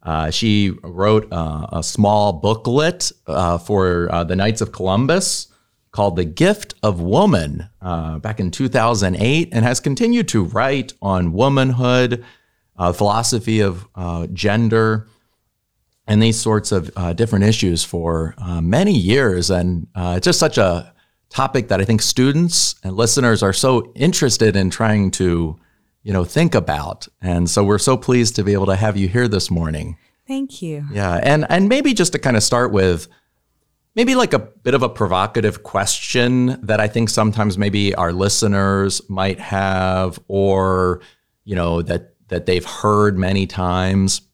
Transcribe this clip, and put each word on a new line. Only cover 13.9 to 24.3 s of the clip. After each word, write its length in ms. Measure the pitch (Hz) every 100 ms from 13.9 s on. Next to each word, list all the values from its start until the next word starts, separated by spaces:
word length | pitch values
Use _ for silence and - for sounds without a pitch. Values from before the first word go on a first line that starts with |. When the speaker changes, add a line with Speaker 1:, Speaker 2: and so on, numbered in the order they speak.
Speaker 1:
uh, 320 | - 87 85 85
gender, 800 | 92 101 104 117 113 110 110 110 _ _ _ _ _ _ _ _ _ -
and 160 | 104
these 180 | 113 113
sorts 320 | - 110 -
of, 180 | 98 78 -
uh, 160 | 90
different 320 | 85 113 101
issues 400 | 101 110 92 82
for, 500 | - 87 82 82 80 -
uh, 240 | 87 87
many 320 | 82 117 196 165
years. 540 | 90 123 127 90 87
And, 360 | 92 90 87 76
uh, 200 | - 90 90
it's 80 |
just 140 | 127 170
such 160 | 160 -
a 380 | 95 87 85 _ _ _ _
topic 400 | - 135 135 107
that 100 | 95
I 60 |
think 160 | 98 110
students 720 | - - 131 143 170 - - -
and 140 | 95 92
listeners 460 | 117 - 123 107
are 100 | 98
so 400 | 92 131 127 -
interested 640 | - 151 180 139